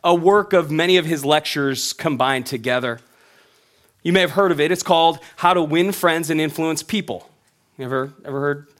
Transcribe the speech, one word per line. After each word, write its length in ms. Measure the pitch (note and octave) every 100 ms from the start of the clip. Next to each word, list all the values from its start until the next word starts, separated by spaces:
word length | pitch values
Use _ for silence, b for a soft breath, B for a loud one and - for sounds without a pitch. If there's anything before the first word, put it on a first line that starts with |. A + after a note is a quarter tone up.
a 100 | F3
work 380 | F3 F3 G#3 G3+
of 180 | F#3 D3+
many 280 | D#3 F3 F#3
of 80 | D#3+
his 180 | D#3
lectures 720 | C#3 D3+ - D3+ C#3 C3 -
combined 500 | - D#3+ C3 C3 C3
together. 560 | B2 B2+ A#2+ B2+ B2 A#2 _ b b b b b b b b b
You 100 | E3
may 80 | F#3
have 120 | F3
heard 200 | F#3+ F#3+
of 80 | D3+
it. 100 | D3+
It's 120 | F3
called 360 | - E3 E3 D3 B B
How 180 | F3
to 80 | F3+
Win 300 | D3+ D#3+ F#3+
Friends 360 | F#3+ F3 E3 D#3+
and 140 | D#3
Influence 400 | D#3 D#3 D#3+ D#3+
People. 480 | - G#3+ - F#2 - _ _ _ _ -
You 80 | B2+
ever, 260 | C3 C3+ -
ever 160 | - C#3
heard? 280 | C#3+ C#3+ -